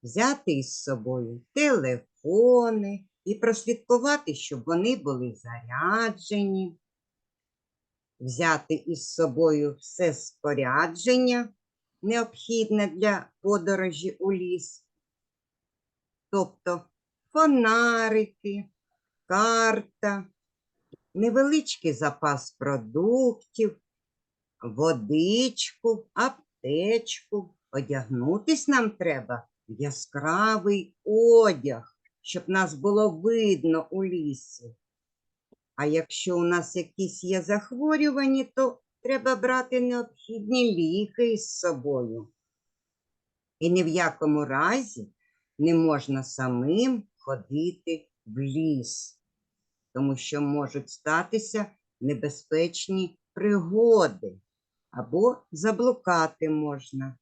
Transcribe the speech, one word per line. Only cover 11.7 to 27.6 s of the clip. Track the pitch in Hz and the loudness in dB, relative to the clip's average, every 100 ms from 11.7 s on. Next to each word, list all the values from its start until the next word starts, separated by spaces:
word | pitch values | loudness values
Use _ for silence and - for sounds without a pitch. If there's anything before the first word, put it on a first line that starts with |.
| _ _ _ | _ _ _
необхідне | 196 233 226 - - 226 220 214 202 | -4 -2 -4 -8 -4 -2 0 2 0
для | 160 208 196 - _ | 0 0 0 -4 _
подорожі | 196 202 170 196 185 151 180 | -2 0 0 -2 -2 -4 -8
у | - 190 | -4 -2
ліс. | 196 180 180 - - _ _ _ _ _ _ _ _ _ _ _ _ _ _ _ | -2 -2 -6 -8 -20 _ _ _ _ _ _ _ _ _ _ _ _ _ _ _
Тобто | 202 185 _ - 175 - _ _ _ _ | -2 -2 _ -6 -6 -6 _ _ _ _
фонарики, | 302 311 269 226 226 233 233 226 220 214 _ 208 202 196 _ _ _ _ _ _ | 2 4 6 4 4 4 2 2 2 0 _ -10 -8 -10 _ _ _ _ _ _
карта, | 190 226 226 226 214 214 _ 208 202 - _ _ _ _ _ _ - _ | 0 2 2 2 0 -4 _ -4 -4 -8 _ _ _ _ _ _ -20 _
невеличкий | 185 226 233 277 302 - - 170 | -2 2 4 4 2 0 -4 -4
запас | 131 104 - 151 139 - | -2 -2 -2 -2 -2 -6
продуктів, | _ 139 139 110 127 190 247 254 220 _ - 214 - _ _ _ _ _ _ _ _ | _ -4 -4 -4 -2 2 4 2 0 _ -2 -2 -2 _ _ _ _ _ _ _ _
водичку, | 120 110 160 143 104 151 170 220 254 247 - - 233 220 226 | -12 -2 0 0 0 0 2 2 0 -2 -8 -4 -2 -2 -4
аптечку. | - 247 - _ _ 127 147 190 226 226 - _ 208 180 _ | -2 -2 -2 _ _ -4 -2 0 -2 -2 -12 _ -8 -8 _